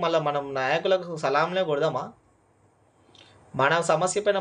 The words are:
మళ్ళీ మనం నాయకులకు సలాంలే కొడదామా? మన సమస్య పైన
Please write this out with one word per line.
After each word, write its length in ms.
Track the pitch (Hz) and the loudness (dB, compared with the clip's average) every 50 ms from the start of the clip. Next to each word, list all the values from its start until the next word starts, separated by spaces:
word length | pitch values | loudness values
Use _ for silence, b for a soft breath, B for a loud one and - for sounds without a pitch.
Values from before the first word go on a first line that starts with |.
| 175 | -2
మళ్ళీ 160 | 165 165 160 151 147 | 0 0 0 0 0
మనం 160 | 143 143 139 139 135 131 | -2 -2 -4 -4 -4 -2
నాయకులకు 500 | 131 131 151 170 165 190 190 185 175 175 170 156 - | 0 0 0 0 2 2 0 0 0 -4 -8 -4 -2
సలాంలే 380 | 135 139 147 160 175 180 190 185 160 | 0 2 2 2 0 0 -2 -2 0
కొడదామా? 340 | 147 143 151 156 131 131 170 226 - _ _ _ _ _ _ _ _ _ _ _ _ _ _ _ _ _ _ _ B B B B B B B - - 135 | 0 0 0 0 -2 -2 -6 -8 -14 _ _ _ _ _ _ _ _ _ _ _ _ _ _ _ _ _ _ _ B B B B B B B -8 -2 0
మన 200 | 135 143 160 170 160 165 | 2 2 2 2 2 2
సమస్య 300 | 165 156 180 185 - 202 208 | 2 2 2 0 0 0 0
పైన 140 | 208 202 190 | 0 0 0